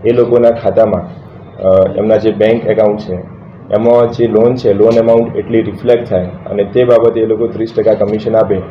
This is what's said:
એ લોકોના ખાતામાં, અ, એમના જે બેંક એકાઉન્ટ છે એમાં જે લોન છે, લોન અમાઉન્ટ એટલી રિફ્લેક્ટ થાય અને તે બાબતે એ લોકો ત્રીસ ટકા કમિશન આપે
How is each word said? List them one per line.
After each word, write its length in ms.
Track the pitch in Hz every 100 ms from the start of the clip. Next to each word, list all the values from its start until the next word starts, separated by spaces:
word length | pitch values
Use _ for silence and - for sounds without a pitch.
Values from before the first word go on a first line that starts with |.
એ 60 | 107
લોકોના 400 | 120 117 120 117
ખાતામાં, 520 | 117 101 98 110 90 - - - - - -
અ, 360 | 95 95 95 -
એમના 200 | 107 107
જે 140 | 110
બેંક 360 | 101 107 117 107
એકાઉન્ટ 340 | 104 107 104
છે 140 | - 90 - - - - -
એમાં 380 | 104 117 120 117
જે 140 | 117 117
લોન 280 | 107 117
છે, 180 | 123 120
લોન 260 | 98 110 117
અમાઉન્ટ 380 | 117 117 117 -
એટલી 260 | 101 113
રિફ્લેક્ટ 460 | 104 95 120 117 -
થાય 160 | 95
અને 400 | 90 - - 101
તે 200 | 98 123
બાબતે 360 | 123 117 117 113
એ 60 | 110
લોકો 200 | 107 113
ત્રીસ 280 | 101 113
ટકા 200 | - 107
કમિશન 420 | 104 101 107 110 95
આપે 240 | 95 95 90